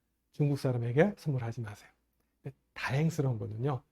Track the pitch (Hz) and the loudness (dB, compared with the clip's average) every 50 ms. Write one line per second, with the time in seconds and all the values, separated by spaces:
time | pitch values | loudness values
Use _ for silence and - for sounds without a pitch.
0 | _ _ _ _ _ _ _ - 151 143 143 135 - 135 123 120 117 120 117 143 | _ _ _ _ _ _ _ 0 2 2 2 0 0 0 0 0 0 2 4 4
1 | 175 208 208 - - 156 135 127 117 117 117 - 117 104 101 - - - _ _ | 4 4 2 -2 -4 -2 -2 -2 -2 -4 -6 -6 -8 -8 -10 -14 -18 -20 _ _
2 | _ _ _ _ _ _ _ _ - 143 - _ _ _ - - - - 123 143 | _ _ _ _ _ _ _ _ -16 -16 -16 _ _ _ -12 -8 -4 0 2 2
3 | 156 160 - - 139 131 120 107 107 104 107 110 123 147 139 123 - _ | 2 2 2 2 0 0 0 -2 -4 -6 -4 -2 -2 -2 -2 -2 -6 _